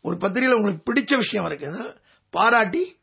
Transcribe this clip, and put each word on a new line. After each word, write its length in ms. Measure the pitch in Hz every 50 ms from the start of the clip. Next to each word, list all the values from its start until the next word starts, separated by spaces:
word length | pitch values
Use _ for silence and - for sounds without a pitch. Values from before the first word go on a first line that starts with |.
| _
ஒரு 100 | - 180
பத்திரிகையில 400 | 175 185 196 185 247 254 262 254
உங்களுக்கு 260 | 226 208 202 185 160 _
பிடிச்ச 280 | - 233 285 226 - 285
விஷயம் 280 | 262 208 - - 208 175
இருக்குதுன்னா 400 | 165 151 139 147 135 165 - 240 - - _ _ _ _ _ _ _ -
பாராட்டி 480 | 170 196 233 233 233 220 190 185 330 370 370 - _